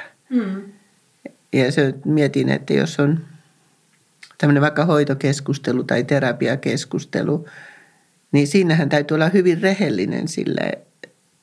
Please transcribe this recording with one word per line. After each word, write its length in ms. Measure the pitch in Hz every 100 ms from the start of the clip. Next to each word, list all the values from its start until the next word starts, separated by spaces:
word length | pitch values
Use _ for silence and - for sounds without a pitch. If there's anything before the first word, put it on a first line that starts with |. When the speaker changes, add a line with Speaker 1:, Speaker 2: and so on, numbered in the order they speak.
| - _ -
Speaker 1:
Mm. 320 | 247 196 196 202 - _ _ _ _ - _ _
Speaker 2:
Ja 200 | 135 127
se, 220 | 160 135 135
mietin, 440 | - 151 139 143 131
että 260 | 139 139
jos 260 | 143 151 -
on 200 | 143 165 - - _ _ _ _ _ _ _ _ - -
tämmöinen 220 | 151 143
vaikka 220 | 147 147
hoitokeskustelu 1000 | 170 151 143 139 135 139 - 135 - 127
tai 200 | 123 120
terapiakeskustelu, 1400 | 123 143 131 120 117 139 - 117 - - - - - 156 - - - - _ _ _ _ _
niin 140 | 143 143
siinähän 420 | 196 175 160 139
täytyy 260 | 147 143
olla 140 | 156 160
hyvin 340 | 196 180 170
rehellinen 640 | 190 196 160 104 - - -
sille 500 | - - 50 50 - - _ - _ _ _